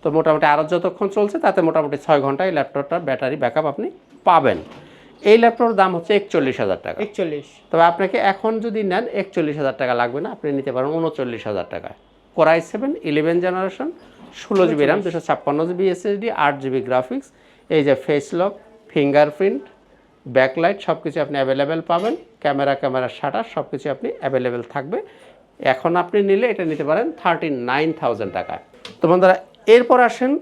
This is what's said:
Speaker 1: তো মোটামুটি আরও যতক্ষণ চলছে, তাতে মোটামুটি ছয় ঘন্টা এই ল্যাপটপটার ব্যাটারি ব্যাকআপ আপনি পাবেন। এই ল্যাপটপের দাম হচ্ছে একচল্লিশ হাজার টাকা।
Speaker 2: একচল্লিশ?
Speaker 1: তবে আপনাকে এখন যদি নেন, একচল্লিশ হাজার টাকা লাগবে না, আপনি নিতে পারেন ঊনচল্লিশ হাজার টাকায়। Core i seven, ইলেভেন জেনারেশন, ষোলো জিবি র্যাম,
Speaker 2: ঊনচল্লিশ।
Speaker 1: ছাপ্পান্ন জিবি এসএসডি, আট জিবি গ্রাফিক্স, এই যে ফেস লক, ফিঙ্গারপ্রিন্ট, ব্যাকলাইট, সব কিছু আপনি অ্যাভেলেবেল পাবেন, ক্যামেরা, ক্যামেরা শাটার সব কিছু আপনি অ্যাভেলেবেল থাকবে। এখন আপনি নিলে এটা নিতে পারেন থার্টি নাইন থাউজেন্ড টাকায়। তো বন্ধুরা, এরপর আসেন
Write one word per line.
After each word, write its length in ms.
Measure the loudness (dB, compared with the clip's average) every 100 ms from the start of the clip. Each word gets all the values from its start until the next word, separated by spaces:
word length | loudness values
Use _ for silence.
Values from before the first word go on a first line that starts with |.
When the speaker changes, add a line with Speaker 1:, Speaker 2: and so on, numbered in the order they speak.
Speaker 1:
তো 80 | 0
মোটামুটি 360 | 0 2 4 4
আরও 180 | 2
যতক্ষণ 440 | 2 0 -2 -4 -4
চলছে, 300 | 0 -2 0
তাতে 220 | 0 2
মোটামুটি 360 | 2 2 -2 -4 2
ছয় 140 | 2
ঘন্টা 260 | 2 0 0
এই 60 |
ল্যাপটপটার 480 | 0 -2 -4 -4 -4
ব্যাটারি 360 | -4 -4 -2 -2
ব্যাকআপ 280 | -2 0
আপনি 260 | -2 -4 -8 -10 _ -4
পাবেন। 340 | 4 4 4 0 -6 -18 -20 -20 -20 -4
এই 160 | 4 6
ল্যাপটপের 340 | 6 4 0
দাম 240 | 2 2 0
হচ্ছে 200 | 0 0
একচল্লিশ 440 | 0 -2 0 -2
হাজার 160 | -2 -2
টাকা। 200 | -6 -8
Speaker 2:
একচল্লিশ? 420 | -8 -4 -6 -6 -12 -20 _
Speaker 1:
তবে 120 | 4
আপনাকে 360 | 4 4 -2 0
এখন 420 | 0 0 -2 -2
যদি 220 | -4 -4
নেন, 260 | -2 -2 -2
একচল্লিশ 440 | -6 -4 -2 -2 -2
হাজার 160 | -2 -2
টাকা 160 | -2
লাগবে 260 | 0 0 -2
না, 100 | -8
আপনি 220 | -6 -4
নিতে 200 | -4 -4
পারেন 180 | -4 -2
ঊনচল্লিশ 560 | -2 -2 -2 -6 -6 -6
হাজার 180 | -6 -6
টাকায়। 220 | -10 -12 -18 _ _ _ 2
Core 240 | 4 4
i 140 | 0
seven, 200 | -8 -6 -6
ইলেভেন 380 | -2 -2 0 0
জেনারেশন, 520 | 0 -4 -6 -6 -10 -10 -20 -20 -20
ষোলো 320 | -20 -4 2 2
জিবি 200 | 2 2
র্যাম, 120 | 2
Speaker 2:
ঊনচল্লিশ। 280 | -2 -6 -2
Speaker 1:
ছাপ্পান্ন 400 | -2 -2 -2 -2
জিবি 240 | 0 0
এসএসডি, 400 | 0 -4 -4 -4
আট 300 | 0 0 0
জিবি 200 | -4 -4
গ্রাফিক্স, 480 | 0 -2 -2 -8 -10 _ _ _ _
এই 160 | 0
যে 100 | 2
ফেস 400 | 2 2 -2 -2
লক, 240 | -2 -2 -4 -20 -20 -6
ফিঙ্গারপ্রিন্ট, 760 | 0 2 4 2 2 -2 -2 -10 _ _ _ _ _ -2
ব্যাকলাইট, 520 | 2 2 2 -2 -2
সব 160 | -4 -4
কিছু 180 | -4 -4
আপনি 140 | -4
অ্যাভেলেবেল 460 | -2 0 0 0 -4
পাবেন, 360 | -2 -2 -2 -6 -10 _
ক্যামেরা, 340 | -2 0 0
ক্যামেরা 340 | 0 -2 -2 -4
শাটার 360 | -4 -6 -4 -6
সব 100 | -8 -8
কিছু 200 | -8 -6
আপনি 220 | -6 -6 -6
অ্যাভেলেবেল 420 | -4 -2 -2 -4
থাকবে। 400 | -8 -10 -6 -8 -8 -20 -20 -20 _ _
এখন 380 | -2 0 0 -2
আপনি 260 | 0 0
নিলে 260 | 2 2 2
এটা 160 | -2
নিতে 200 | -2 -4
পারেন 280 | 0 0 -2
থার্টি 380 | -2 -2 0 -2
নাইন 420 | -4 -2 0 0 -2
থাউজেন্ড 320 | -2 -2 -4
টাকায়। 280 | -6 -6 -10 -14 -20 -20 -2
তো 80 | 2
বন্ধুরা, 280 | 6 6 4 0 _ 6
এরপর 340 | 6 8 4
আসেন 380 | 4 2 -2 -2